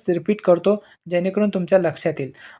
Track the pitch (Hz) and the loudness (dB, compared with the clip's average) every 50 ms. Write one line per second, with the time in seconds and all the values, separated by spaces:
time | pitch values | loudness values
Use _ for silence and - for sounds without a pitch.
0 | - 185 175 170 170 - 208 208 - 185 175 165 170 190 208 208 - _ _ _ | -2 -2 -2 -2 -2 -2 -2 0 2 2 2 4 4 2 0 0 -4 _ _ _
1 | _ 165 175 175 180 190 185 208 214 208 196 185 175 - 196 190 175 160 143 - | _ -4 -2 -2 -2 0 0 0 0 0 0 -2 0 2 2 2 2 0 -2 -2
2 | - 165 151 147 139 131 - - - - - | -2 -2 -2 -4 -8 -10 -12 -16 -20 -20 -20